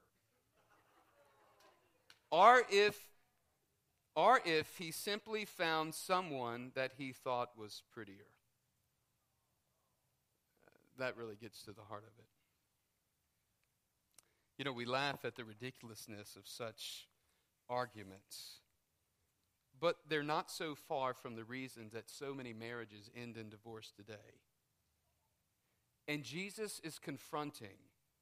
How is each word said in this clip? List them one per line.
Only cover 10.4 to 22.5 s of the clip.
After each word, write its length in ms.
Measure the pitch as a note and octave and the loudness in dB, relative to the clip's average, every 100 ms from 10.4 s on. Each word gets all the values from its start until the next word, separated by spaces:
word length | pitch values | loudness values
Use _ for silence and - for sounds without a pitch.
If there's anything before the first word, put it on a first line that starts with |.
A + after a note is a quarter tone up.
| _ _ - | _ _ -20
Uh, 40 | _ _ B2+ | _ _ -4
that 180 | B2+ A2 | -4 -4
really 180 | A#2 G#2 | -8 -10
gets 280 | A2+ - | -14 -14
to 80 | - | -16
the 100 | G#2 | -16
heart 220 | G#2 G#2 | -14 -14
of 160 | G#2+ G#2+ | -14 -20
it. 60 | - _ _ _ _ _ _ _ _ _ _ _ _ _ _ _ _ _ _ _ - _ _ - | -20 _ _ _ _ _ _ _ _ _ _ _ _ _ _ _ _ _ _ _ -20 _ _ -4
You 60 | C#3 | -4
know, 80 | |
we 120 | A#2+ A#2+ | -2 0
laugh 400 | C3 C#3+ C3 B2 | 2 2 -2 -6
at 100 | - | -6
the 80 | |
ridiculousness 920 | A2 G#2 B2+ - A#2 G#2+ - G#2 G#2 - | -10 -10 -10 -10 -14 -14 -12 -12 -14 -16
of 80 | G2 | -14
such 640 | - A#2 - - - - _ _ _ _ _ - | -10 -8 -8 -10 -10 -14 _ _ _ _ _ -4
arguments, 920 | B2 A#2+ A2 F#2+ F#2+ - - - - _ _ _ _ _ _ _ _ _ _ _ C3 | -2 -4 -6 -14 -16 -16 -14 -14 -18 _ _ _ _ _ _ _ _ _ _ _ 0
but 180 | E3 - D3+ | 2 2 0
they're 140 | D#3 | 0
not 260 | D3 D#3+ F#3 | 2 0 -2
so 240 | - E3 | -6 -6
far 400 | C#3+ - D3 C3 | -6 -4 -2 -2
from 220 | B2 B2+ A2+ | -2 -8 -10
the 80 | |
reasons 500 | A2 B2+ C3 A#2 A2 | -8 -8 -8 -12 -12
that 160 | A2+ - | -12 -12
so 240 | - C#3 | -10 -10
many 200 | C#3 B2 | -8 -10